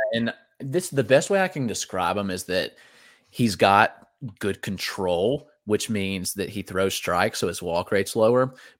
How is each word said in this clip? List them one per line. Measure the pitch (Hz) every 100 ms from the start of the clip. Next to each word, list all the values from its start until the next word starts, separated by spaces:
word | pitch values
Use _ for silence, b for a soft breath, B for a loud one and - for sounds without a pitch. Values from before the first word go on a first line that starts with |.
| 110
and | 117 117 - _ -
this, | 135 165 -
the | 139
best | 107 135 165
way | 196
I | 185
can | 156 120
describe | 92 - 95 87 98
him | 98
is | 92
that | - 90 69 - b b b b b
he's | - 117 90
got | 101 101 113 - - - 113 -
good | 101 98
control, | - 92 - - 92 87 104 147 - b
which | - 104 -
means | 104 95 98 92
that | 98 90
he | 104
throws | - 92 95
strikes, | - - 87 107 -
so | 95
his | 85
walk | 87 85 92
rate's | 101 82 113
lower. | 110 123 131 - B